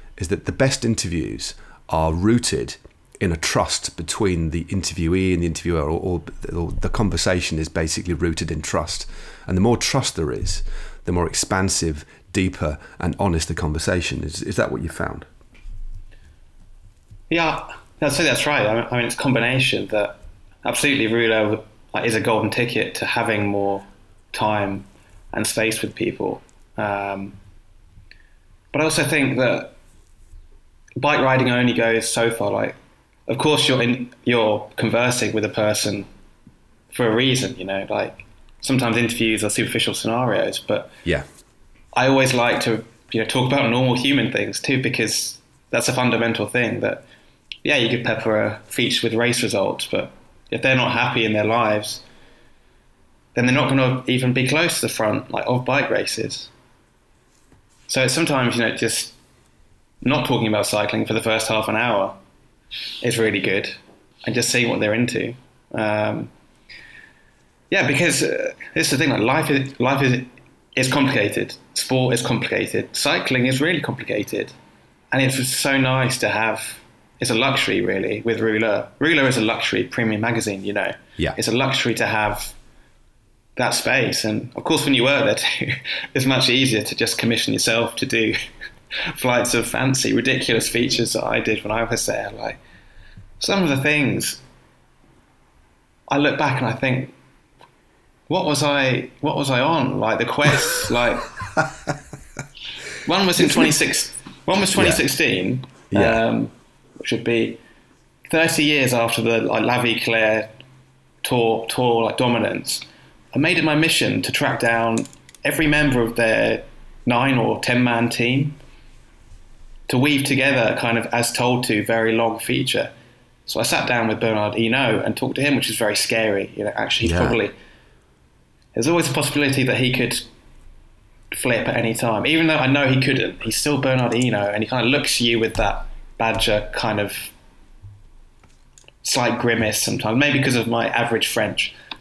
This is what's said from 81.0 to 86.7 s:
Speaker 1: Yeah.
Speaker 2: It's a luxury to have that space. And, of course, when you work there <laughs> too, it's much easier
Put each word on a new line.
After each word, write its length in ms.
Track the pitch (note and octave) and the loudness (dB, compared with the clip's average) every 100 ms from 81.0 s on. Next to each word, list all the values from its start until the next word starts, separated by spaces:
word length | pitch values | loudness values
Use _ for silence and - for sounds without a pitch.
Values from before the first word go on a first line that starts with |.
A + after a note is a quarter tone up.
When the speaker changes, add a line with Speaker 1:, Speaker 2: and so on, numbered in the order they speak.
| - - | -12 -4
Speaker 1:
Yeah. 180 | E2 - | -4 -2
Speaker 2:
It's 120 | A2 | -2
a 80 | A2+ | 0
luxury 380 | C3 C3 B2 | 0 0 -2
to 120 | A2+ G#2+ | 0 0
have 460 | G#2+ G#2 - - - - - - _ _ _ _ _ _ - | 0 0 -2 -4 -6 -18 -20 -20 _ _ _ _ _ _ -4
that 140 | B2 | 0
space. 540 | - - C3 A2 - | 0 0 0 0 0
And, 280 | A2 G#2+ - - | -2 -4 -6 -6
of 80 | |
course, 200 | - D#3 | 0 2
when 100 | C#3+ | 2
you 100 | C3 | 4
work 200 | B2 C#3 | 4 2
there 100 | A2 | 2
<laughs> 240 | G#2+ - - - | 2 0 -2 -4
too, 40 | - - - - | -6 -6 -10 -6
it's 120 | C3+ B2 | -2 2
much 220 | C3 B2 | 2 2
easier 340 | B2 C3+ | 4 2